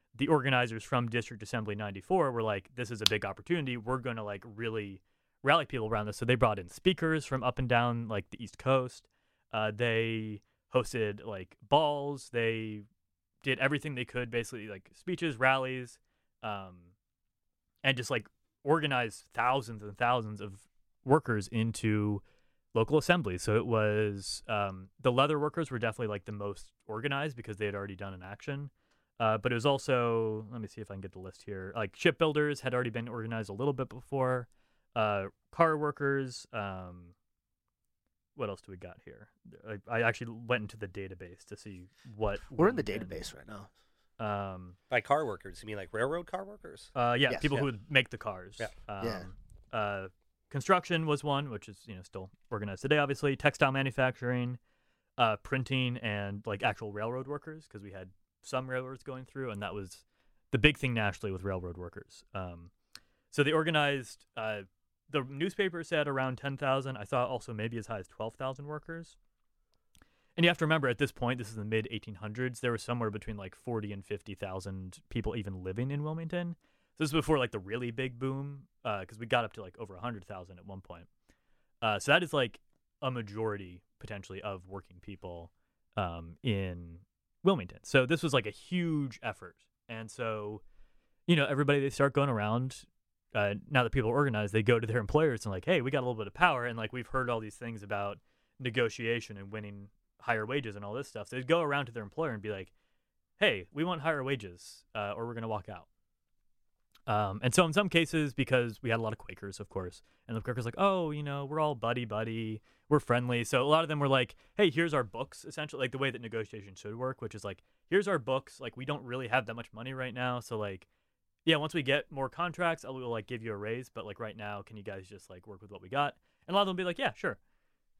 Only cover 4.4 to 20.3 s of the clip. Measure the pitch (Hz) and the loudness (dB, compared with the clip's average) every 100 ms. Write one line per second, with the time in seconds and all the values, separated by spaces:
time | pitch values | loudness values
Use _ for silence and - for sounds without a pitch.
4.4 | 117 104 117 110 101 95 _ _ _ _ | -10 -8 -6 -4 -6 -12 _ _ _ _
5.4 | 135 160 139 127 110 110 107 - 117 123 | 4 4 2 -2 0 0 -2 0 2 6
6.4 | 117 98 87 - 190 - 160 160 - 131 | 6 4 -6 0 2 4 4 0 0 0
7.4 | 123 127 123 120 120 117 113 101 - 110 | 0 2 4 6 6 2 -2 -4 -4 -10
8.4 | 107 - 131 135 127 - - _ _ _ | -12 -4 4 4 2 -6 -20 _ _ _
9.4 | _ 110 107 107 120 113 113 113 110 104 | _ -2 0 2 2 2 2 0 -4 -8
10.4 | _ _ _ 165 110 120 104 101 113 98 | _ _ _ 2 2 0 -2 -2 -8 -10
11.4 | 87 - 107 143 151 147 143 139 - 120 | -10 -12 4 6 6 2 -2 -6 -4 0
12.4 | 113 113 110 107 104 _ _ _ _ _ | 2 0 -4 -8 -12 _ _ _ _ _
13.4 | 135 127 135 147 156 127 120 123 117 117 | -2 0 0 0 -4 -6 -4 -4 -4 -4
14.4 | 113 117 107 98 - - - 175 165 117 | -4 -8 -10 -12 -16 -12 -6 -2 -2 4
15.4 | 131 135 131 127 123 - _ _ _ _ | 6 6 2 -6 -8 -14 _ _ _ _
16.4 | 110 101 95 90 87 98 _ _ _ _ | -6 -6 -8 -16 -20 _ _ _ _ _
17.4 | _ _ _ _ 135 127 113 123 - _ | _ _ _ _ 0 0 0 -4 -4 _
18.4 | _ _ 143 160 147 127 117 - - - | _ _ 2 4 4 0 0 -4 -6 2
19.4 | 120 135 113 110 104 98 120 123 110 | 4 4 0 -8 -8 0 4 4 2